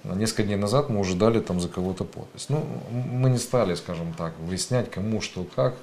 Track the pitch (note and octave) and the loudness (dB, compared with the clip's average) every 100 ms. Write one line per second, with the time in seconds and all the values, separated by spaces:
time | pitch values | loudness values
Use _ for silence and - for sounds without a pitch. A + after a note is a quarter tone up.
0 | - F#2 G#2+ - G#2+ G#2 G#2 B2+ C#3+ G#2+ | -4 -2 0 2 0 2 4 2 4 0
1 | F#2+ F2+ G#2+ A2+ A2 F2+ F2 - F2+ F2+ | 2 4 6 4 2 0 -2 -2 -2 -2
2 | F#2+ - - - - C#3+ C#3+ - - A#2+ | -6 -8 -14 -14 -2 -2 -2 -6 -6 -4
3 | B2 B2 C3 B2+ - B2+ G#2 E2+ - E2+ | -2 2 4 4 2 2 4 0 -2 -6
4 | E2+ D#2+ E2 D#2+ E2 F2+ - B2 A2+ - | -4 -4 -6 -6 -4 -4 0 0 0 -4
5 | G#2 G#2+ - - F2+ - C3 - | -2 -2 -2 -6 -6 0 0 0